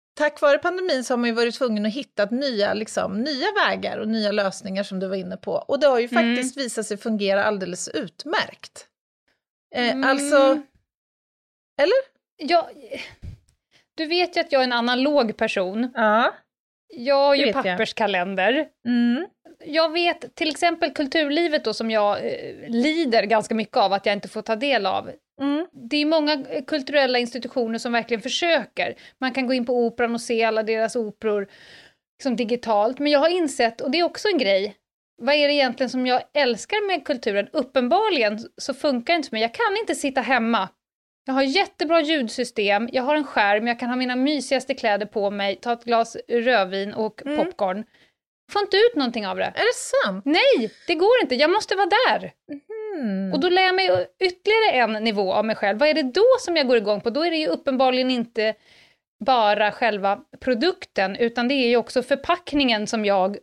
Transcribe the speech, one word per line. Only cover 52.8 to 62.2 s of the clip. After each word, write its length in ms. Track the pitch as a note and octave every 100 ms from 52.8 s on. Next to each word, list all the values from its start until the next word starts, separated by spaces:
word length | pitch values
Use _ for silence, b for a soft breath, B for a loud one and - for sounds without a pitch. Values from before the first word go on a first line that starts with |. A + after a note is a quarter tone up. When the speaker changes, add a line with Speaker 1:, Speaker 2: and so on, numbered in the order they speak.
| G#4+ F#4+
Speaker 1:
Mhm. 380 | A#3 F#3+ G3
Speaker 2:
Och 60 | C4+
då 100 | F4+
lär 120 | F4+
jag 140 | F#4 F#4
mig 320 | F#4 F4+ F4+ -
ytterligare 520 | F#4 F4+ - A4 A4 C4 A3+ G#3+
en 60 |
nivå 300 | A3+ G3+ F#3+
av 120 | G3+ G#3+
mig 100 | A3
själv. 240 | G3+ G#3
Vad 100 | D4+
är 40 |
det 80 | D4+
då 220 | C4 D4 A#4 C5
som 180 | - E4
jag 100 | C4
går 100 | A#3+
igång 240 | G3+ G#3
på? 80 | A#3
Då 160 | A3+ E4+
är 60 |
det 60 | D#4+
ju 100 | D#4
uppenbarligen 640 | E4 - C4 C4 B3+ B3+
inte 420 | B3+ A#3 - G#3+ G#3+ b b b b _ - A3+
bara 460 | B3+ G#3 G#3 G#3
själva 480 | G#3 A#3+ G#3 G3 G3+ - -
produkten, 760 | - A#3+ D#4 F#4 - - F#3+ G3
utan 320 | A#3 A#3 A#3+
det 60 |
är 140 | C#4 A#3+
ju 100 | A#3+
också 260 | A#3 B3+
förpackningen 840 | A#3+ C#4